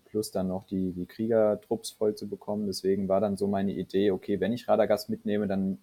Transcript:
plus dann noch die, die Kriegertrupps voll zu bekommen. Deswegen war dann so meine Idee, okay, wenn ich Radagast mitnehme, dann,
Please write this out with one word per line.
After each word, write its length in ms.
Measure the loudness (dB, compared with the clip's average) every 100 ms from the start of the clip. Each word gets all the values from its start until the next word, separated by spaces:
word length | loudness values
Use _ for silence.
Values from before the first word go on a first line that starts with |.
| _
plus 260 | -6 -4
dann 160 | -4 -4
noch 180 | -4 -4
die, 260 | -4 -2
die 140 | -4 -8
Kriegertrupps 840 | -4 0 4 4 2 -4 -6 -6
voll 240 | -2 -2 -2
zu 120 | -8
bekommen. 380 | -10 -6 -4 -4
Deswegen 420 | -2 0 0 2
war 140 | 2
dann 160 | 2 0
so 80 | 0
meine 280 | 0 0
Idee, 360 | -2 -2 2 2
okay, 300 | 0 -2 -2
wenn 120 | 0
ich 160 | -2 0
Radagast 400 | 2 4 2 -2
mitnehme, 360 | -6 -2 0 0
dann, 320 | 0 -2 -4